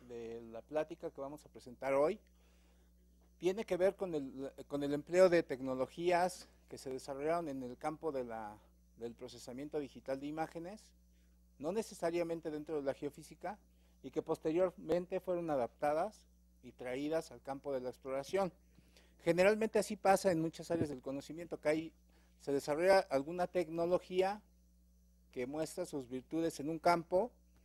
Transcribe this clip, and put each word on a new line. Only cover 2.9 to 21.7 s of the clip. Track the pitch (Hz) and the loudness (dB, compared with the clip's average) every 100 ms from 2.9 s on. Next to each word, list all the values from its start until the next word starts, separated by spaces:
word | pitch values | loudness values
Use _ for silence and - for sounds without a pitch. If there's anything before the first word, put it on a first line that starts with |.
| _ _ _ _ - | _ _ _ _ -4
tiene | 170 196 | -2 0
que | 214 180 | -2 2
ver | 190 190 | 2 2
con | 185 | -2
el, | 156 135 131 135 - - | -4 -6 -8 -10 -10 -8
con | 143 | -4
el | 143 | -2
empleo | 147 143 175 185 | -2 2 8 8
de | 170 | 8
tecnologías | 165 131 131 131 127 - 175 170 180 - - _ - | 2 -2 -2 -2 -2 -2 2 4 2 -2 -16 _ -16
que | - | -12
se | 139 | -8
desarrollaron | 131 - 139 151 170 160 | -10 -8 -4 0 0 -2
en | 135 | -6
el | 123 123 | -8 -6
campo | 151 156 160 | -6 -4 -4
de | 135 | -4
la, | 123 113 107 107 - _ _ - | -4 -8 -10 -12 -20 _ _ -12
del | 117 | -12
procesamiento | 117 127 120 - 123 147 156 | -10 -14 -14 -14 -12 -6 -6
digital | 135 120 123 135 | -6 -8 -6 -6
de | 143 | -6
imágenes, | 156 156 170 170 214 - _ _ _ _ _ _ - | -6 -6 -6 -12 -14 -20 _ _ _ _ _ _ -8
no | 143 | -4
necesariamente | 208 214 190 170 170 170 170 160 | -2 -4 -2 -2 0 0 -2 -4
dentro | 151 151 156 | -6 -4 -4
de | |
la | 135 | -2
geofísica, | 127 143 160 151 160 175 208 _ _ _ _ | -2 -4 -8 -18 -12 -10 -10 _ _ _ _
y | 135 | -8
que | 156 | -4
posteriormente | - 160 160 165 185 - 160 170 180 185 | -2 -2 0 2 2 0 -2 -2 0 -4
fueron | 190 175 165 | -2 -2 0
adaptadas | 143 117 - 147 151 202 - - _ _ _ | 0 0 0 0 2 0 -4 -20 _ _ _
y | 123 | -20
traídas | - 123 127 147 160 - | -12 -6 -4 -2 -2 -4
al | 120 | -12
campo | - 135 147 | -10 -8 -4
de | 135 | -4
la | 123 | -4
exploración. | - 135 135 139 190 185 - _ - - - - - | -8 -6 -6 -2 0 0 -2 _ -20 -20 -20 -20 -4
Generalmente | 170 170 190 214 220 220 | 2 6 6 6 4 2
así | - | 0
pasa | 214 190 196 196 | 2 6 6 6
en | 165 | 2
muchas | 160 - 160 | 0 -4 -2
áreas | 165 151 | 0 0
del | 131 | -4
conocimiento, | 135 139 - 156 170 - | -6 -6 -6 -10 -10 -2
que | |
hay, | 151 | 2